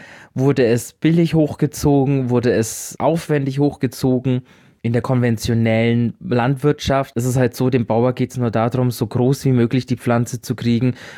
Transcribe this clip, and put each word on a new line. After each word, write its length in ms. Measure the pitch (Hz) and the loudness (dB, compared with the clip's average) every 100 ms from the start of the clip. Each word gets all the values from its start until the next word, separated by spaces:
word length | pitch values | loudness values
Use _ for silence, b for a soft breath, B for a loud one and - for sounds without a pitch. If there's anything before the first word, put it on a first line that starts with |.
| B B B | B B B
Wurde 300 | 127 135 139 | -2 0 2
es 280 | 117 120 - | 2 2 -2
billig 420 | - 156 170 165 | -2 2 2 2
hochgezogen? 960 | 160 147 - 147 - 147 143 135 139 123 | 2 0 0 -4 0 2 2 2 0 0
Wurde 220 | 123 120 | 0 2
es 440 | 101 110 - - - | 0 0 -6 -12 -2
aufwendig 600 | 139 165 - 147 139 135 | 0 0 -2 -2 -2 0
hochgezogen? 840 | 143 - 127 - 131 127 131 123 - b b b | 0 0 -6 -2 0 0 0 -4 -4 b b b
In 100 | 117 | -2
der 100 | 117 | -2
konventionellen 1120 | 113 127 120 113 - 117 113 110 117 117 117 - | 0 0 2 0 -2 0 2 2 2 0 -2 -4
Landwirtschaft 960 | - 123 120 135 147 147 - 139 135 - | -4 -2 0 0 0 0 0 -2 -2 -4
ist 80 | |
es 120 | 127 127 | -2 2
halt 200 | 123 - | 0 0
so, 140 | 127 | 0
dem 160 | 123 117 | 0 0
Bauer 260 | 113 123 | 0 0
geht's 240 | 127 127 127 | 0 -4 -2
nur 140 | 120 | -2
darum, 400 | 113 117 127 123 | 0 0 0 -2
so 160 | 117 110 | -2 -4
groß 380 | - 123 139 135 | 0 0 0 0
wie 60 | |
möglich 340 | 123 117 131 - | 2 2 0 -2
die 100 | 123 | -6
Pflanze 460 | - 117 120 117 | 0 0 0 -6
zu 120 | - | -8
kriegen 400 | 113 117 117 123 - B | -4 0 0 0 -4 B